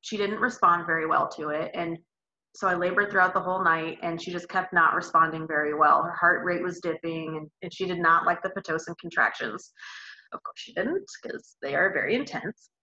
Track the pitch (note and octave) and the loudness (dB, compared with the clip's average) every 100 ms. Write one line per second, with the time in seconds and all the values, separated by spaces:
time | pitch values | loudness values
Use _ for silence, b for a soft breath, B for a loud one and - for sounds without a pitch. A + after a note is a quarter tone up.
0 | - G#3 G3+ G#3+ B3 - F3+ E3+ E3+ E3 | -8 -4 -4 0 -2 2 4 4 0 -2
1 | D#3+ E3 - - D3+ D3+ - - E3 E3 | 0 0 0 -6 -6 -4 -4 -4 -6 -6
2 | _ _ _ _ _ - F#3+ F3 F3+ F3+ | _ _ _ _ _ -4 -2 2 2 2
3 | G3+ G3+ F#3 F#3 F3+ F#3 E3+ E3 D#3+ - | 2 4 4 2 0 0 2 2 -2 -6
4 | E3+ E3+ F3+ F3 F3 F#3 F3+ F3 D#3+ D#3 | -6 -4 -6 -8 -4 -4 0 4 4 4
5 | - D#3+ D#3+ D#3+ D#3+ D3+ D3+ D3+ D3+ C#3+ | 2 4 4 0 -2 0 0 4 6 6
6 | E3+ - F3 F3 F3+ F3 F3+ E3+ F3 D#3+ | 4 2 4 4 0 -2 -2 -4 -4 -4
7 | E3 E3 D#3+ D#3 D#3 _ F3+ - F#3 F3 | -4 -6 -6 -8 -10 _ -12 -6 -4 2
8 | E3+ E3 F3+ F3 F#3+ F#3+ F#3 D#3+ D#3+ E3+ | 4 4 4 0 -4 -8 -4 -4 -4 -12
9 | E3+ E3 A2 - A#2+ G#2 - _ B B | -6 0 0 0 -8 -8 -16 _ B B
10 | B B B - - - - - A3 F#4+ | B B B -16 -16 -16 -10 -4 -2 -4
11 | G4 - - - - _ C#3 C#3+ F#3+ D#3+ | -6 -16 -12 -12 -14 _ -4 0 0 0
12 | B2+ A#3+ - - F#3+ - _ _ | 0 -2 -2 -8 -8 -12 _ _